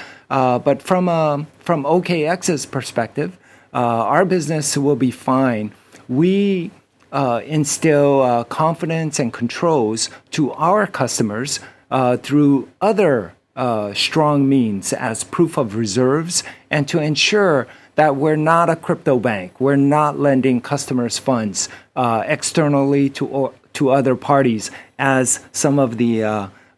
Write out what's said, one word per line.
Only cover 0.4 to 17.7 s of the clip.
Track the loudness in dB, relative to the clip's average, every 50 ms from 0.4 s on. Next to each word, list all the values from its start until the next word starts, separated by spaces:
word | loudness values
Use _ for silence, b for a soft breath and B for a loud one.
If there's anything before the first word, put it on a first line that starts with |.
| 2 2 2 2
but | 0 0 0 0 0
from, | 0 0 0 2 0
uh, | 0 2 2 0 0 -2 -6 -10 -14 _
from | -4 -2 -2 -2 0
O | 2 2 2 2
K | 0 -2 -2 0
X's | -2 -2 -2 -2 -2 -2 -2 -4
perspective, | -6 -6 -6 -6 -4 -4 -4 -4 -4 -4 -6 -6 -6 -8 -14 b b b b b b -4
uh, | -2
our | 0 0 0 0 0 2 2 2 2
business | 2 0 0 -2 -2 -4 -4 -4 -4 -2
will | -2 0 0 0
be | 2 0 -2
fine. | -2 -4 -2 0 0 2 2 0 0 -2 -6 -8 b b b b b b b b
We, | 0 2 2 2 2 2 2 2 0 0 -2 -6 -10 -16 _ _ _ _ _ _
uh, | -4 -2 -2 0 -2 -4 -4
instill, | -4 -2 -2 0 -2 -2 0 2 2 4 4 4 4 4 4 2
uh, | 2 2 0 -2
confidence | -4 -4 -2 -2 -2 -2 -2 -4 -4 -4 -4 -4 -4 -4 -2
and | -4 -4 -4
controls | -4 -6 -6 -4 -2 0 0 2 2 2 0 -2 -4 -6 -8 B B B _ -4
to | -2 -2 -2 -2
our | -2 0 0 2 2 0
customers, | -2 -2 -4 -4 -2 -2 -2 -2 -2 -2 -6 -6 -6 -8 -8 B B B B B B
uh, | -2 0 2 2 0 -2
through | -2 0 2 4 4 4 4 2 0 -4 -6 _ 0
other, | 0 2 4 2 2 2 0 -2 -6 -12 _ _ _ _
uh, | -6 -4 -2 -2 -2 -4 -4 -4
strong | -4 -4 -2 0 0 2 2 2 2 2 4
means | 4 2 2 0 -2 -4 -6 -6 -6
as | -6 -6 -6 -6 -6 -8
proof | -6 0 0 0 0 0
of | -2 -4 -2 -2
reserves | -4 -4 -2 0 2 2 2 2 0 -2 -4 -4 -6 B B B B B B
and | -2 -2 -2 0
to | -2 -2
ensure | 0 0 0 0 0 0 2 2 2 2 2 2 0 B